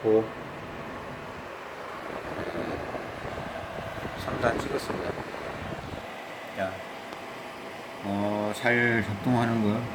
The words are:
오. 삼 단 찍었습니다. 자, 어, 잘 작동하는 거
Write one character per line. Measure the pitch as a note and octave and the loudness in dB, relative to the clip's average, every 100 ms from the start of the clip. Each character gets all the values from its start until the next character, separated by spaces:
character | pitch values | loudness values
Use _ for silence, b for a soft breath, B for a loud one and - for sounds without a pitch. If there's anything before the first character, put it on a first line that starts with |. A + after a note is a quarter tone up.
오. | A2 A2 A2 - - - - - - - - - - - - - - - - - - - - - - - - - - - - - - - - - - - - - - - | 10 8 6 -4 -8 -8 -8 -8 -8 -8 -8 -8 -8 -10 -10 -10 -10 -8 -8 -8 -6 -6 -4 -4 -2 -2 -2 -2 -4 -4 -6 -6 -6 -4 -4 -6 -6 -6 -4 -4 -4 -4
삼 | - B2+ | -2 2
단 | A#2+ A2+ | 4 2
찍었습니다. | - C#3 - G2 F2 - - - - - - - - - - - - - - - | 0 0 0 -2 -2 -4 -6 -6 -6 -6 -6 -6 -6 -8 -8 -8 -10 -10 -8 -2
자, | F#2+ - - - - - - - - - - - - - | -2 -2 -8 -10 -8 -8 -8 -8 -10 -8 -10 -10 -10 -6
어, | G2+ G2+ G#2 G#2 G#2 | 0 2 2 2 2
잘 | G#2 B2 A#2+ A#2+ A#2 | 4 6 8 8 6
작동하는 | G#2 G#2 B2+ A#2+ A#2+ A2+ | 4 2 4 6 6 6
거 | G#2 A2 A#2+ | 6 4 2